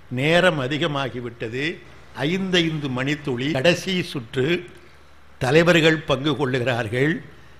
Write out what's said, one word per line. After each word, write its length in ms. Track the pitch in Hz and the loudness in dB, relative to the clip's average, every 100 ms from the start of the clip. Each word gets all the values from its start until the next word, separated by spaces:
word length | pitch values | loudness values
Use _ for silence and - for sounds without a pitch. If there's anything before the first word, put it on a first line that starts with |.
| - | -8
நேரம் 520 | 123 147 175 180 151 | -2 2 4 4 2
அதிகமாகிவிட்டது. 1040 | 131 156 165 143 131 120 120 117 117 127 156 190 - - - - | -2 -2 -2 -2 -4 -6 -10 -8 -8 -4 -4 -6 -14 -20 -16 -4
ஐந்தைந்து 680 | 147 185 190 180 165 156 139 123 | -2 -2 0 2 2 -2 -4 -2
மணித்துளி. 560 | 135 147 139 120 139 | -2 -2 -2 -2 -2
கடைசி 500 | 135 160 175 196 180 | 2 2 2 0 -4
சுற்று 460 | - 147 110 131 139 175 - - - - - - - - | -4 -8 -6 -2 0 0 -4 -18 -20 -20 -20 -20 -20 -6
தலைவர்கள் 580 | 127 156 170 170 160 160 | 2 6 6 6 4 2
பங்கு 400 | - 143 156 123 | 0 -2 0 0
கொள்ளுகிறார்கள். 880 | 127 127 123 120 107 123 147 233 - - - | 0 0 0 -2 -2 0 0 -2 -8 -20 -20